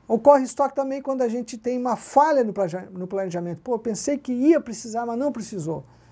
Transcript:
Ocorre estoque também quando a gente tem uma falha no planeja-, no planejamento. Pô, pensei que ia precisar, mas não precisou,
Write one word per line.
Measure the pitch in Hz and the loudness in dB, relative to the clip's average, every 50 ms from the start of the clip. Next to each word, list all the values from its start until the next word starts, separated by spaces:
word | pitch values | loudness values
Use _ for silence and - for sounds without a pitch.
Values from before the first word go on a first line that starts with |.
| _ | _
Ocorre | - 226 226 226 285 285 269 262 | -2 0 4 8 8 8 8 6
estoque | 233 - - 277 269 277 | 0 -2 -2 -2 0 -2
também | 277 269 269 269 277 269 | -2 -4 -4 -4 -6 -4
quando | 277 269 262 | -4 -2 -2
a | 254 | -2
gente | 226 226 247 240 - 254 | -2 -2 -4 -6 -8 -10
tem | 220 - 247 254 | -8 -6 -4 -4
uma | 247 247 254 214 | -2 -2 -2 -4
falha | - - - - 277 294 320 294 269 233 | -4 -4 0 4 4 4 6 4 2 2
no | 214 | 0
planeja-, | - 196 196 165 165 185 202 208 | 0 -2 -2 -2 -4 -6 -10 -12
no | 190 180 185 | -12 -12 -8
planejamento. | 180 202 190 190 180 165 175 170 175 170 165 | -6 -4 -4 -4 -4 -4 -4 -6 -6 -8 -8
Pô, | - 254 240 | -6 -4 -4
pensei | 220 - 233 208 - - 285 285 | -2 -2 -4 -4 -2 -2 -2 -2
que | 285 - 262 247 | -2 -2 -4 -2
ia | 240 262 311 330 294 | 2 6 6 6 4
precisar, | - 247 208 - - 226 214 233 240 | 2 -4 -10 -10 -10 -8 -6 -6 -4
mas | 233 233 240 | -4 -2 -2
não | 285 294 | -2 -2
precisou, | - 233 185 - 220 185 147 160 156 143 - - - - - - | -2 -4 -8 -8 -8 -6 -6 -6 -6 -8 -10 -14 -20 -20 -20 -20